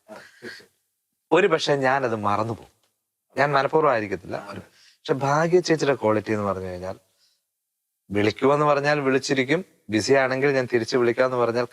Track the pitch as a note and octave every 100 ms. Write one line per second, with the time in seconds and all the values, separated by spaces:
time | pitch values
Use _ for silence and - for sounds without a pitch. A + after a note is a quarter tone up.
0 | - G#2+ - _ A#2 - - _ _ _
1 | _ _ _ E3 G3 D#3+ - C#3+ C3 C3+
2 | B2+ A2+ G#2 G2+ A2 G#2+ - _ _ _
3 | _ _ _ - C#3+ C#3+ C#3 D#3 D3+ A#2
4 | G#2 F#2 - - - - - _ _ _
5 | - C#3 C#3 D3 E3 F3+ E3 D#3+ D3 B2+
6 | G#2+ G#2+ G#2 G#2+ G2+ F#2 F#2 F2+ F#2 -
7 | _ _ _ _ _ _ _ _ _ _
8 | - G2+ G#2 - C#3 D3 D3+ C#3+ C#3+ D3+
9 | C3+ C3 - C3+ B2+ E3 F#3+ _ - A2
10 | G#2 C#3 C3 C3 C#3+ C3+ B2 A#2+ A2 B2+
11 | A#2+ A#2+ C3 B2+ A#2 A#2 A#2+